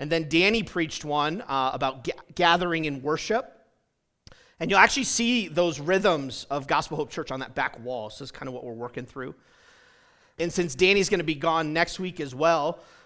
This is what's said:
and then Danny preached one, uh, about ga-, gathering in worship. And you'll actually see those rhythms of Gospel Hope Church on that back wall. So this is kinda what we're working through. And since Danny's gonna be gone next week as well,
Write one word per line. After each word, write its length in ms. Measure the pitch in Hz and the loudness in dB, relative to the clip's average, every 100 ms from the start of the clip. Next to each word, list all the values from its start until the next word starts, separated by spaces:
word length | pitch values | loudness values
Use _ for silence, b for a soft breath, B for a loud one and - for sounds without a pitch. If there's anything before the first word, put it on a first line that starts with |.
and 100 | 151 | -2
then 180 | 165 156 | -2 2
Danny 360 | 160 190 226 | 4 4 2
preached 400 | 180 175 160 - | -2 -4 -4 -4
one, 380 | 151 147 147 180 | -4 0 0 -2
uh, 280 | 240 135 131 | -4 -2 0
about 300 | 131 135 131 | 0 -4 -4
ga-, 100 | 120 - - | -8 -10 -12
gathering 500 | - 175 175 175 165 | 2 4 4 2 -2
in 160 | 156 139 | -2 -4
worship. 500 | 135 156 - 226 - - _ _ _ _ _ _ - b b b | -4 -4 0 -2 -2 -12 _ _ _ _ _ _ -20 b b b
And 100 | - | 0
you'll 120 | 196 | 6
actually 240 | 226 277 | 6 6
see 420 | 240 - 233 247 180 | 0 2 2 2 2
those 320 | 156 175 143 | 2 2 0
rhythms 680 | 147 190 202 160 135 117 - | 0 2 4 2 -2 -8 -6
of 160 | 143 139 | -6 0
Gospel 300 | 156 - 156 | 0 0 -4
Hope 140 | 147 | -6
Church 200 | - 147 | -6 -6
on 80 | 135 | -6
that 160 | 127 | -6
back 240 | 139 131 - | -4 -4 -4
wall. 260 | 117 123 107 | -8 -8 -8
So 140 | - | -12
this 80 | 139 | -14
is 40 | - | -12
kinda 140 | 135 | -12
what 140 | 123 | -10
we're 80 | 123 | -10
working 340 | 113 120 - 127 | -10 -10 -10 -12
through. 300 | 139 131 - b b b b b b b b b b | -12 -12 -12 b b b b b b b b b b
And 120 | 170 | -4
since 220 | 185 170 | 0 -2
Danny's 340 | 127 185 202 185 | 2 4 6 4
gonna 140 | 190 | 2
be 140 | 160 147 | 0 0
gone 360 | 160 165 156 | 2 2 0
next 280 | 160 170 - | 0 0 -2
week 180 | 185 175 | -8 -6
as 160 | 143 | -8
well, 460 | 127 160 160 151 175 B B | 0 2 4 0 -4 B B